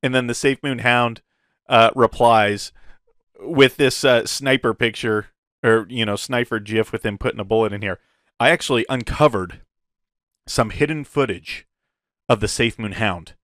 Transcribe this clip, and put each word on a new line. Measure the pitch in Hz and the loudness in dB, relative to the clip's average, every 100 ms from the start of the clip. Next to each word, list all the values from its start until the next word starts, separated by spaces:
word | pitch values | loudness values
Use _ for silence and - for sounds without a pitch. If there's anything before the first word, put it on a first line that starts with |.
And | 135 | 0
then | 127 120 | -2 -2
the | |
SafeMoon | 120 143 135 143 123 | -2 0 0 -4 -2
Hound, | 120 120 120 113 _ _ _ _ - | 0 2 0 -4 _ _ _ _ 0
uh, | 123 113 | 4 4
replies | 131 117 - 117 113 104 101 - - - - _ _ _ _ | 4 0 4 4 4 2 -2 -8 -16 -20 -20 _ _ _ _
with | 135 156 135 - | -6 4 4 4
this, | 135 - | 0 2
uh, | 139 120 - | 2 2 0
sniper | - 139 131 120 | -6 -2 0 0
picture, | 107 117 104 117 107 - _ _ _ | -2 -4 -4 -4 -4 -6 _ _ _
or, | 117 113 98 | 2 2 0
you | 123 | -4
know, | 110 101 | -4 -4
sniper | - 123 120 113 | -4 -4 -2 -6
gif | 104 110 110 | -2 -2 -2
with | 110 | -4
him | 113 101 | -6 -4
putting | - - | -6 -6
a | |
bullet | 98 110 110 | -2 0 0
in | 101 | -2
here. | 101 90 _ _ _ _ | -8 -8 _ _ _ _
I | 123 | 2
actually | 165 - 123 - | 2 0 -2 0
uncovered | 131 117 - 147 110 90 - _ _ _ _ _ _ _ _ - | -4 -6 2 2 2 -8 -12 _ _ _ _ _ _ _ _ -8
some | - 113 | -2 -2
hidden | 95 147 156 | 0 -2 -2
footage | 139 147 131 85 - - _ _ _ _ _ _ - | -6 -2 -2 -4 -10 -16 _ _ _ _ _ _ -2
of | 113 | -2
the | 101 | -2
SafeMoon | - 117 - 110 | -2 -2 -2 -10
Hound | 104 110 87 82 - | -4 -4 -4 -12 -20